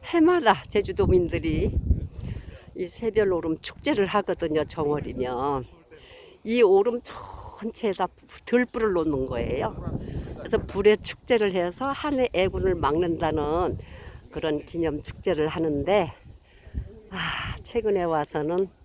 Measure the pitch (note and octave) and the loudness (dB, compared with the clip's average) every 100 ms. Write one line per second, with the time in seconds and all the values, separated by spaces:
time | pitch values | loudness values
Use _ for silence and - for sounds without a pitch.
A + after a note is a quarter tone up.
0 | - E4+ D#4+ F4+ A#3 F#3+ - G#3+ F#3+ F#3 | 0 4 6 6 4 2 2 0 0 2
1 | F#3 F#3 E3+ E3 D#3+ D#3 - - - - | 4 4 4 -2 0 0 0 0 2 0
2 | - - - - - - - - F3 - | 0 -10 -10 -10 -12 -18 -16 -10 -10 -4
3 | A3+ G#3 G3+ F3 E3 D#3+ - - C#4+ B3 | -2 2 2 2 0 -4 -6 -4 0 2
4 | F#3+ G#3 G3 F3+ E3 D#3 D3 - D3 D3 | 2 2 0 -2 0 0 -2 -2 -2 -2
5 | - B2+ B2 B2 C3+ C#3 A#2+ - _ - | -4 -4 -4 -2 -2 -2 -6 -16 _ -20
6 | - - - - - A#3+ G#3+ G3 G3+ A#3+ | -20 -20 -20 -14 -2 4 8 8 4 -2
7 | - - - - - - A3+ - A3 F#3 | -8 -14 -14 -14 -14 -10 -10 -4 -4 -2
8 | F3+ - - - - A#3+ B3 B3 A3 F3+ | -4 -6 -20 -20 0 2 2 0 0 2
9 | D#3 C#3 C3 B2 A#2 B2+ A3 - - - | 0 0 -2 -2 -2 -2 -4 -6 -6 -6
10 | - - - - - A3 - F#3+ G3+ G#3+ | -6 -8 -8 -12 -2 -2 -2 2 4 4
11 | - - - A#3+ G#3 F#3 F3 F3 C4+ C#4 | 0 -12 0 2 2 2 -2 -2 -4 -2
12 | D4+ C#4 B3 E3 F#3 F#3 F#3 E3+ C#3+ D#3 | -2 0 2 2 0 2 0 2 2 2
13 | F3 E3 D#3+ D#3 D3 E3 E3+ - - - | 0 0 0 0 0 0 0 -2 -10 -16
14 | - - - - D#3+ D3 - E3+ E3 D3 | -18 -18 -14 -6 -4 -4 -4 -2 -2 -2
15 | - - - D#3+ D3+ E3 D#3+ C#3+ D3 G#3 | -8 -6 -2 0 0 0 -2 0 2 2
16 | E3 - - - _ - - - - A3 | 2 -6 -20 -20 _ -20 -10 -10 -10 -16
17 | G#3+ F#3+ E3 - - - - A#3+ A3 G3 | -14 -6 -6 -6 -8 -10 -6 -2 0 0
18 | F3 D#3+ D3 D#3+ D3+ F3+ F#3+ _ | 2 0 0 -2 -2 -2 -2 _